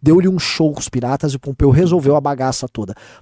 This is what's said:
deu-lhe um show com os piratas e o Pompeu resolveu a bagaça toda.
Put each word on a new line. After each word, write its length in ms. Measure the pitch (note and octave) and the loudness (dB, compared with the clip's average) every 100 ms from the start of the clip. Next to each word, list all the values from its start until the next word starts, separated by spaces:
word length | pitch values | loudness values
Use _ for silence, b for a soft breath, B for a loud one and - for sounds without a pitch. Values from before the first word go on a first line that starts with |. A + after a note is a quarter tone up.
deu-lhe 280 | C#3 E3+ F#3 | 4 4 4
um 100 | F#3 | -2
show 320 | - - D#3 | -4 -2 -2
com 80 | C#3+ | -2
os 80 | - | -6
piratas 460 | C3 A#2+ C#3 D#3 | -6 -4 -4 -4
e 20 | C3+ | -6
o 40 | |
Pompeu 300 | D3 B2+ C#3+ | -10 0 4
resolveu 460 | C3+ F3+ F3 C#3 D3 | 4 4 2 2 2
a 60 | |
bagaça 480 | C#3 C3+ C3 B2+ B2+ | 0 -2 -4 -4 -8
toda. 260 | - G2 - b b | -8 -10 -12 b b